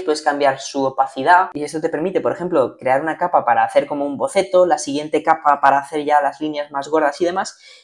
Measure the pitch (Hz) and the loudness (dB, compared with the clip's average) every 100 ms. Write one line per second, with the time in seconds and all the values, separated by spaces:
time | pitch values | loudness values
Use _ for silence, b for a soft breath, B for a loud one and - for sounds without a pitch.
0 | 185 151 151 143 139 135 - 139 135 131 | -4 -2 0 2 0 0 -6 -4 -2 0
1 | - 139 139 175 185 147 147 160 160 147 | -2 0 4 4 4 -4 -6 -4 -4 -2
2 | 180 175 - 120 175 160 117 - 127 135 | -2 0 -2 -2 -2 0 0 -2 -2 0
3 | 156 151 175 151 120 117 117 143 139 147 | 0 -4 0 0 2 2 2 0 0 -4
4 | 143 135 - 196 190 180 180 147 - 139 | -4 -4 -2 -2 2 4 4 2 -2 -6
5 | 151 156 156 160 147 143 139 139 139 156 | -2 -2 0 0 2 4 4 2 0 -4
6 | 147 147 139 143 156 147 147 139 143 160 | 2 2 2 -2 -6 -6 -6 -8 -2 0
7 | 147 - 175 190 220 - B B | 0 0 -2 -2 -6 -10 B B